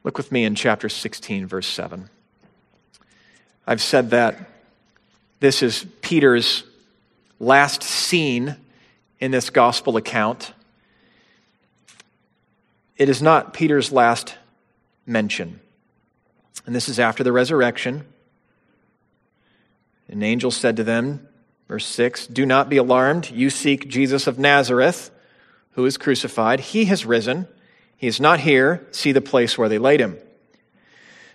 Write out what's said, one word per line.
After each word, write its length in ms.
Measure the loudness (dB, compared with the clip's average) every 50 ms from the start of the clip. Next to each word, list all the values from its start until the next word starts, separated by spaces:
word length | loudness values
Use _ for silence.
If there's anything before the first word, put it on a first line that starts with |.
| -8
Look 140 | -8 -6 -6
with 140 | -6 -4
me 120 | -2 0 0
in 100 | 0 -2
chapter 320 | -2 0 -2 -2 -2 -4 -6
sixteen, 580 | -8 -8 -10 -10 -12 -14 -12 -10 -8 -8 -8
verse 220 | -8 -8 -8 -8 -8
seven. 420 | -8 -8 -10 -12 -12 -16 -18 -20 _ _ _ _ _ _ _ _ _ _ _ _ _ _ _ _ _ _ _ _ _ _ _ _ _ _ _ _ _ _ _ -4
I've 140 | -4 -2
said 300 | 0 2 2 2 2 4
that 260 | 2 2 2 2 0 -4 -12 -20 _ _ _ _ _ _ _ _ _ _ _ _ _ _ _ _ _ _
this 220 | 2 2 4 2
is 240 | 0 -2 -2 -4 -8 -12 -16 _
Peter's 640 | -8 -2 2 4 6 6 6 4 2 0 -2 -4 -6 -12 _ _ _ _ _ _ _ _ _ _ _ _ _ _
last 440 | 2 4 4 6 4 2 0 -6 -8
scene 720 | -8 -6 -6 -2 0 0 0 0 0 0 -2 -2 -4 -6 -10 _ _ _ _ _ _ _ _ _ _ _ _
in 120 | -4 -2
this 180 | -2 -2 -2 0
gospel 480 | 2 4 4 4 2 0 -2 -2 -2 -2
account. 560 | -2 -2 -4 -2 -2 -2 -4 -6 -12 -18 -20 _ _ _ _ _ _ _ _ _ _ _ _ _ _ _ _ _ _ _ _ _ _ _ _ _ _ _ _ -20 _ _ _ _ _ _ _ _ _ _ _ _ _ _ _ _ _ _ _ 2
It 120 | 2 2
is 120 | 2 2
not 320 | 4 4 4 4 2 -2 -4
Peter's 380 | -2 0 2 2 2 0 2
last 440 | 2 4 4 4 2 0 -4 -10 -16 -20 _ _ _ _ _ _ _ _ _ _ _ _ _ -4
mention. 520 | -2 -2 -2 -2 -4 -8 -8 -10 -14 -18 _ _ _ _ _ _ _ _ _ _ _ _ _ _ _ _ _ _ _ -18 -12
And 100 | -8 -6
this 120 | -6 -6 -4
is 120 | -2 0
after 240 | 0 0 0 0 0
the 80 | 0
resurrection. 720 | 2 2 2 2 2 2 2 0 0 -4 -6 -8 -8 -8 -12 -18 _ _ _ _ _ _ _ _ _ _ _ _ _ _ _ _ _ _ _ _ _ _ _ _ _ _ _ _ _ _ _ _ _ _ _ _ _ _ _ -14
An 160 | -10 -6 -4
angel 280 | -2 -2 -2 -2 -4
said 260 | -4 -2 -2 -2 -2 -2
to 60 | -2
them, 440 | -2 -2 -2 -2 -4 -6 -10 -14 _ _ _ _ _ _ _ _ -12
verse 180 | -10 -10 -8
six, 420 | -8 -2 0 0 0 -2 -6 -12 -8
"Do 180 | -4 -2 0
not 240 | 2 2 2 2 2
be 80 | 2 2
alarmed. 540 | 4 4 4 4 4 2 2 0 -4 -6
You 180 | -4 -2 -2 -2
seek 400 | -2 -2 -2 -2 -2 -2 -4 -6
Jesus 380 | -2 -2 0 0 0 -2 -2 -4
of 100 | -2 0
Nazareth, 720 | 2 4 4 4 4 2 2 2 2 2 0 -2 -8 -18 -20 _ _ _ _ _ _ _ _ _ _ _
who 140 | _ -2 -2
is 120 | -2 -2 -2
crucified. 640 | -2 -2 -2 -2 -2 -4 -4 -2 0 0 0 -2
He 260 | -4 -4 -2 0 2
has 200 | 2 0 0 0
risen. 420 | 0 0 0 0 -2 -4 -6 -8 -12 _ _ _ _ _ _ _ _ _ _
He 100 | -6 -4
is 120 | -2 2
not 200 | 2 4 4 4
here. 460 | 2 2 4 4 4 2 0 -2 -6 -12
See 200 | -12 -4 -2 0
the 100 | 2 2
place 360 | 2 2 2 0 2 0 0 -2
where 120 | 0 0
they 80 | 0 2
laid 220 | 2 4 4 4
him. 180 | 2 0 -4 -10 -18 -20 _ _ _ _ _ _ _ _ _ _ _ _ _ _ _ -20 -20 -20 -20 -20 _